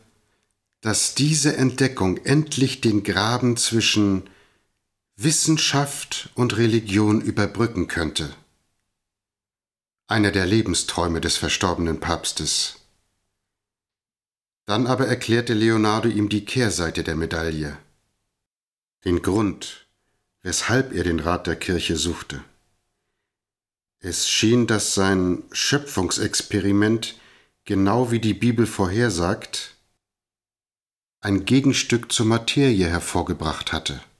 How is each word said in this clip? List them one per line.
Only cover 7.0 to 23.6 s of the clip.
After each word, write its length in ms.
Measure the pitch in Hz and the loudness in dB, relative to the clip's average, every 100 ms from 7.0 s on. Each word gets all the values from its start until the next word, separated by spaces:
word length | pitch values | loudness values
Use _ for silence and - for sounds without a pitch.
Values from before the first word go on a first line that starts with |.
| 107 107 | 4 4
überbrücken 680 | - 107 101 - 117 92 82 | 2 0 -2 0 -2 0 -4
könnte. 460 | - 80 - 73 - _ _ _ _ _ _ _ _ _ _ _ _ _ _ _ _ _ | -2 -2 -2 -6 -10 _ _ _ _ _ _ _ _ _ _ _ _ _ _ _ _ _
Einer 240 | 107 104 | 2 2
der 160 | 95 90 | 2 2
Lebensträume 760 | 110 107 82 - - 85 80 | 2 2 -2 -2 -2 0 0
des 160 | 82 - | -2 -2
verstorbenen 640 | 78 - 95 85 82 78 | -2 0 0 0 -2 -2
Papstes. 760 | 87 80 - - 78 - - - _ _ _ _ _ _ _ _ _ _ _ _ _ _ _ _ _ _ | -4 -4 -4 -6 -4 -2 -4 -8 _ _ _ _ _ _ _ _ _ _ _ _ _ _ _ _ _ _
Dann 220 | - 104 123 | -4 0 0
aber 220 | 123 127 | 0 0
erklärte 440 | 104 - 117 120 | -2 2 0 2
Leonardo 560 | 110 110 113 107 110 117 | 0 2 2 2 2 0
ihm 220 | 104 104 | 0 0
die 160 | 104 - | -2 -2
Kehrseite 580 | 131 117 90 82 82 | -2 0 0 -4 -4
der 120 | 82 80 | -4 -4
Medaille, 600 | 80 82 82 78 76 71 _ _ _ _ _ _ _ _ _ _ _ _ | -2 -4 -4 -4 -6 -10 _ _ _ _ _ _ _ _ _ _ _ _
den 160 | 95 87 | -2 0
Grund, 680 | 95 98 104 76 - - _ _ _ _ _ _ | 0 0 0 -4 -12 -16 _ _ _ _ _ _
weshalb 540 | 92 87 - 120 131 | -6 -4 0 0 0
er 100 | 90 | -2
den 160 | 85 82 | -2 0
Rat 260 | 78 87 - | -2 -2 -4
der 100 | 80 | -6
Kirche 400 | - 87 - 80 | -2 -2 -2 -2
suchte. 440 | 85 80 - 69 - _ _ _ _ _ _ _ _ _ _ _ | -2 -6 -10 -14 -14 _ _ _ _ _ _ _ _ _ _ _